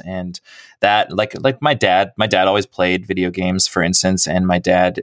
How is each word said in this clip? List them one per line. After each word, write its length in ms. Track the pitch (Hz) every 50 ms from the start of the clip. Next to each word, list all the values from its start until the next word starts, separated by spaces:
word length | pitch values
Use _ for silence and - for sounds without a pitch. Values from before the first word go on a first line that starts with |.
| -
and 340 | 87 95 92 90 90 87 - - _ - - - - _ _
that, 320 | - 101 104 107 - - 90
like, 220 | 98 107 - - 104
like, 200 | 123 135 131 -
my 140 | - 151 143
dad, 380 | 117 - 95 90 95 101 92 -
my 100 | - 107
dad 200 | 104 101 92 92 95
always 160 | 98 104 98
played 400 | - _ - 90 90 92 90 90
video 240 | 95 95 92 92 87
games, 380 | 87 95 92 90 92 92 -
for 160 | - - 92 85
instance, 440 | 87 92 - - 92 95 90 -
and 200 | - 78 92 92
my 120 | 90 90 90
dad 440 | - 90 90 90 92 90 90 -